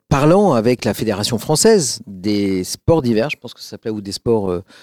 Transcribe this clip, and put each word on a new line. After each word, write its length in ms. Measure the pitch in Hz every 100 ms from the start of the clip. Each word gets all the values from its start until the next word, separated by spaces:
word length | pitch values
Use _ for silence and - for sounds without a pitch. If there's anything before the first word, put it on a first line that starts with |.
| _
parlant 440 | 143 151 185 202
avec 300 | 123 110 123
la 100 | 110
Fédération 440 | 101 110 98 107 110
française 640 | - 151 220 214 135 - -
des 580 | 92 98 104 98 95 92
sports 360 | - - 165
d'hiver, 280 | 123 110 139
je 80 | -
pense 160 | 123
que 80 | -
ça 80 | -
s'appelait, 220 | 104 117
ou 100 | 107
des 100 | 98
sports, 400 | 95 120 113 98
euh, 100 | 87 - -